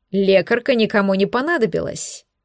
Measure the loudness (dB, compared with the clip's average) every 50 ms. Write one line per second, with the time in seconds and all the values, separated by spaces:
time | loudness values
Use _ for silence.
0 | _ _ -2 0 2 4 4 4 4 2 -2 -2 0 0 0 2 2 2 2 0
1 | 2 2 2 0 0 0 0 -2 -2 0 0 0 0 0 -2 -2 -4 -4 -8 -10
2 | -10 -12 -12 -16 _ _ _ _